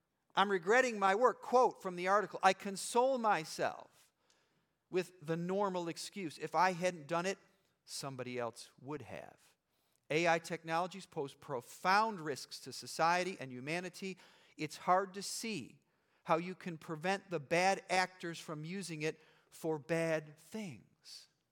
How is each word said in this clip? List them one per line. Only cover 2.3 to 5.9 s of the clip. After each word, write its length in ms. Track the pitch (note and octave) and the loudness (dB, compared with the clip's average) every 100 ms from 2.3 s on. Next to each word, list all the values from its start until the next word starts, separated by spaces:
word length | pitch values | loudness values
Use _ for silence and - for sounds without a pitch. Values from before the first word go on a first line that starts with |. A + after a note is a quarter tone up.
| - | 2
"I 80 | F#3+ | 4
console 680 | F#3+ G3+ F#3+ - A#3+ C4 C4 | 4 0 -6 -2 2 2 2
myself 720 | A3 F3 D#3 - C3+ - - _ _ _ _ _ _ _ _ _ _ | 2 2 0 -2 -4 -4 -12 _ _ _ _ _ _ _ _ _ _
with 240 | F3 F3 - | -2 -2 -6
the 160 | D3 E3 | -4 -2
normal 520 | F3 G3 G3 F3+ | 0 0 0 0
excuse. 500 | E3+ | -4